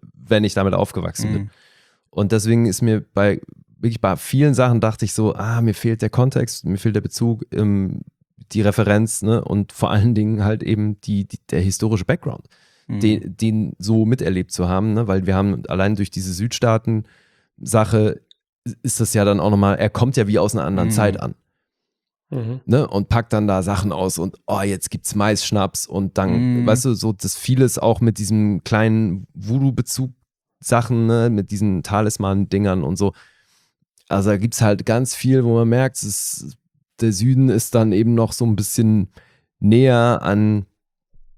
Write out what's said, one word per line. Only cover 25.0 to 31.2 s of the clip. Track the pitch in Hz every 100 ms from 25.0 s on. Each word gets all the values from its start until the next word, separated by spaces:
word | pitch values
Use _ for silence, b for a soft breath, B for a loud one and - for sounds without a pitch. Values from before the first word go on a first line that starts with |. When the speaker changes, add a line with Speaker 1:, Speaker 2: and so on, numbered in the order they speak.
| - 104
Speaker 1:
Maisschnaps | 104 104 - 104 95 - -
und | 95 95 -
dann, | 95 117 123 123
Speaker 2:
Mhm. | 120
Speaker 1:
weißt | 120 131
du, |
so, | 110 110
dass | 101 101 -
vieles | - 131 123 -
auch | 113 113
mit | 117 104
diesem | 101 107 104 95
kleinen | - 107 110 110 110 95 -
Voodoo-Bezug | - 101 131 139 127 - - 131 - _ _ _ _
Sachen, | - 120 117 117 113
ne, | 117